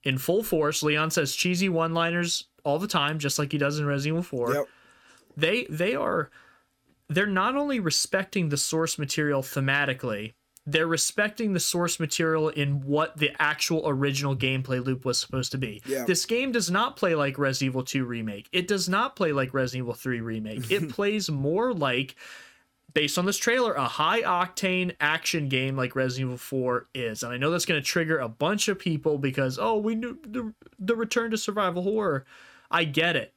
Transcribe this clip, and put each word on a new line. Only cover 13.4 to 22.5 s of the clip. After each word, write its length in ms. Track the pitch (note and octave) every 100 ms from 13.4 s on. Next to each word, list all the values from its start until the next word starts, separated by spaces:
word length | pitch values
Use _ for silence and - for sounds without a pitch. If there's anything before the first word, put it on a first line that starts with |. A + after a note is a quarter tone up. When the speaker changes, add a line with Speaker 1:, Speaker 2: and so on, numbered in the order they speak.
| D3+ D3+ - D#3+ D#3
Speaker 1:
original 480 | C3+ C#3+ C3+ C#3+ C3+
gameplay 480 | C3 C3 C3 B2+
loop 200 | C3 C3 C3
was 120 | A#2+
supposed 320 | - C3 B2
to 40 | C3+
be. 240 | A#2+ G#2 C3
Speaker 2:
Yeah. 180 | C3+ B2+
Speaker 1:
This 200 | E3+ -
game 240 | A#3 C4+
does 180 | A#3+ E3+
not 260 | F#3 A#3+ -
play 200 | F#3+ D#3
like 240 | C#3 C#3
Resident 320 | C#3 B2+ C3+
Evil 120 | B2+
two 220 | B2+ C#3 B2
Remake. 420 | A#2 A2 G2+ -
It 160 | F3+ F3+
does 200 | G3+ F3
not 280 | G3 C4 -
play 160 | F3
like 220 | C#3 C3
Resident 320 | C3+ B2+ B2+ A#2+
Evil 100 | A#2
three 260 | C3 A#2+
Remake. 480 | A2+ A2 G#2+ A2 A#2
It 200 | G3 D#3+
Speaker 2:
<laughs> 20 |
Speaker 1:
plays 380 | - G3+ G#3+ F3
more 420 | C#3+ C#3 F3 B3
like, 420 | G3+ C#3 B2 C3 - - - -